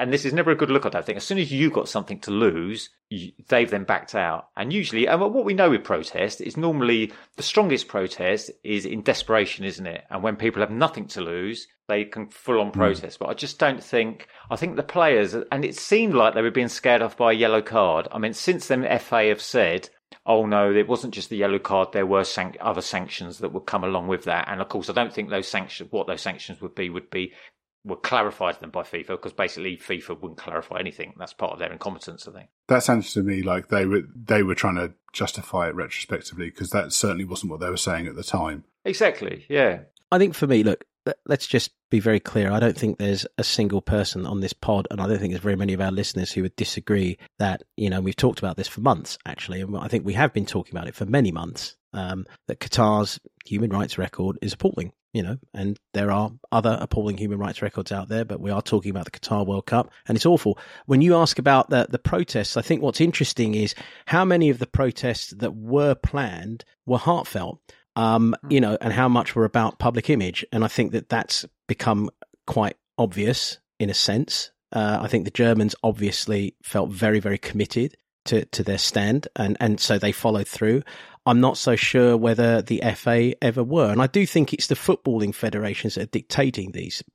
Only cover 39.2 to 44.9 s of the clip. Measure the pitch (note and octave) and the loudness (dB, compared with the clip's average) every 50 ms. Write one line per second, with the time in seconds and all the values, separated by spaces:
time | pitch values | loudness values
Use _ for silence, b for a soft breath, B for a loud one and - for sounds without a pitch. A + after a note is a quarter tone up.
39.2 | - - - C#3+ - - C#3+ C#3+ C3 G#2+ F2 - - - _ _ _ _ F3 F3+ | -6 -10 -10 -10 -8 -2 0 2 2 2 2 -2 -6 -16 _ _ _ _ 4 4
40.2 | G3 G3 D#3+ - D#3 C#3 C3 A2 G#2+ G#2+ F#2 - - - _ _ _ - D3+ - | 4 4 4 0 2 4 4 6 6 4 2 0 -4 -12 _ _ _ -6 -6 -6
41.2 | _ - D3 - - - - A#2+ - - - _ _ _ - A2 G2 A2+ A2 G2+ | _ -2 -2 -2 0 0 0 0 0 -2 -6 _ _ _ 0 2 4 4 2 2
42.2 | - - - A2 G2+ F#2+ G2+ G#2+ A#2 A#2 - - - G#2+ F#2+ - G2+ G2+ G2 F#2+ | 0 0 0 0 2 2 2 2 2 2 2 2 -2 -2 -2 0 0 0 0 -2
43.2 | - - - - G#2 - - - G#2+ G2+ G2 G2 - - - G#2 G2 - - F#2 | -4 -6 -6 -4 -2 -2 0 0 0 0 0 0 0 0 0 0 0 -2 -4 -6
44.2 | F#2 - G2+ G2+ F#2+ F#2 - - - - G#2+ G2 F#2 - | -6 -6 -4 -4 -4 -6 -6 -4 -2 0 0 0 0 -2